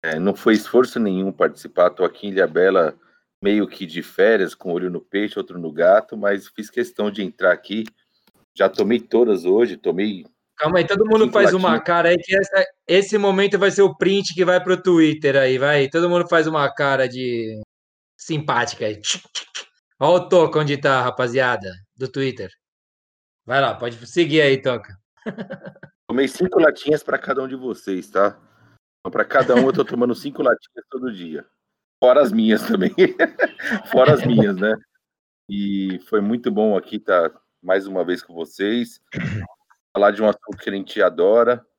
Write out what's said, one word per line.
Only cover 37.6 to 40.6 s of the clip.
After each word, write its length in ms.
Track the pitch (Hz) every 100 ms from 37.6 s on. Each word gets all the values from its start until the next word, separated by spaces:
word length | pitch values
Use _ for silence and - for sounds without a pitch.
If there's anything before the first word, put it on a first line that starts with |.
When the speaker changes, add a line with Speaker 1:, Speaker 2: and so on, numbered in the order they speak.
Speaker 1:
mais 240 | 92 95 98
uma 180 | 95
vez 180 | 87 90
com 120 | -
vocês. 640 | 85 80 - 101 117 117 - _ - 120 104 90 _ _ _ _
Falar 160 | 101 101
de 120 | 104
um 60 | 107
assunto 300 | 104 -
que 120 | 92